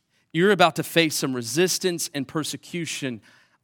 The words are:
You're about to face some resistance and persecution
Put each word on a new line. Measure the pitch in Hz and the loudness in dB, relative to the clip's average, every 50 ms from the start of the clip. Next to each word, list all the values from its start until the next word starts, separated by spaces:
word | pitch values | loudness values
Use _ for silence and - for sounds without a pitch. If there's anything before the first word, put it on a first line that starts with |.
| _ _ _ _ _ _ | _ _ _ _ _ _
You're | - 160 180 208 | 0 2 4 4
about | 202 170 180 165 - | 6 6 6 4 4
to | - | 0
face | 151 - - 170 165 156 135 | -6 0 2 2 2 2 0
some | - - 139 | -2 -2 -2
resistance | 131 123 120 113 113 156 185 175 - - - 185 175 156 - - | -4 -4 -6 -2 0 2 2 2 0 -2 -2 -4 -2 -4 -6 -6
and | - 143 127 - | -6 -6 -8 -4
persecution | - 160 143 - - 131 - - - 175 160 - - - 143 131 117 104 - _ _ _ _ _ _ _ | -4 -4 -4 -4 -8 -10 -12 -10 -8 -8 -6 -6 -8 -6 -6 -6 -8 -8 -14 _ _ _ _ _ _ _